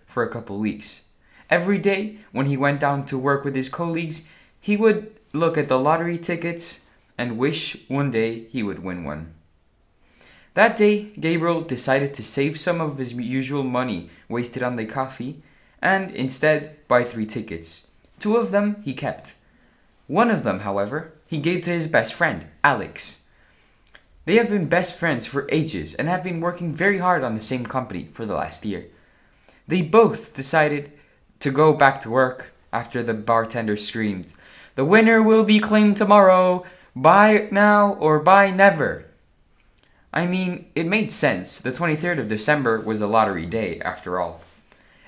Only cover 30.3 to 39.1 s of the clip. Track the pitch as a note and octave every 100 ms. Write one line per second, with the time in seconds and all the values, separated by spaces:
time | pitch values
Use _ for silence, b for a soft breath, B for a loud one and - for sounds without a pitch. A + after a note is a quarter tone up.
30.3 | - C3+ D#3+ D3+ D3 D3 b b b b
31.3 | _ C#3+ C3+ D#3 D3+ C#3 C3+ A2+ B2 B2+
32.3 | B2+ - _ _ A#2 A2+ B2 A2+ A2 G#2
33.3 | A2+ A2+ B2 A2 G#2 - A#2 G#2+ F#2 E2+
34.3 | - B B B - C#3+ G#3+ A3+ A3+ A3
35.3 | A3 G#3 G#3+ G#3+ G#3+ G#3+ G3+ G3+ G#3 F#3+
36.3 | F#3 F#3 F3+ B B B C3 D3 F#3+ G#3+
37.3 | G#3 G#3 G3 G#3 G#3 G3+ G3 D3+ D3+ D#3
38.3 | G3 G3 F#3 G3 D#3+ A2 D#2 -